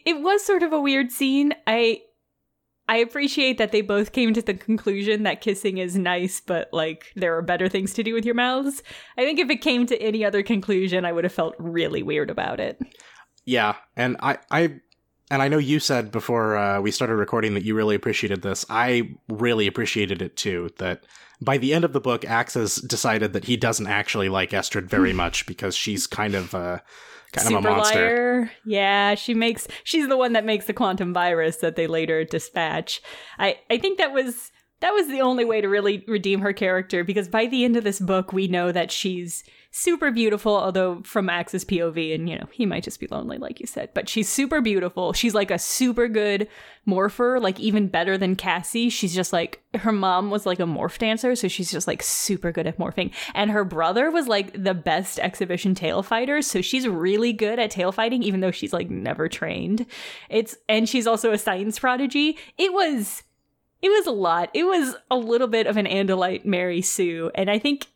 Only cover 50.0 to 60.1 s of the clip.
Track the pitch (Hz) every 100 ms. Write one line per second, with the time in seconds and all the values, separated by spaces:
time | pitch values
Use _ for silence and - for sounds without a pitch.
50 | 190 180 202 208 202 180 170 156 170 -
51 | 226 220 247 247 185 - 175 156 - -
52 | - - - 185 175 165 160 165 170 -
53 | 180 - - - 208 208 190 165 165 202
54 | 302 330 262 208 196 - 190 185 165 160
55 | 185 - 185 - 180 175 196 185 165 180
56 | 185 226 262 294 285 190 180 262 254 170
57 | 180 208 240 220 214 240 - 190 180 190
58 | 226 247 208 190 185 175 - - 175 -
59 | 113 - 160 - 160 175 170 220 240 -
60 | -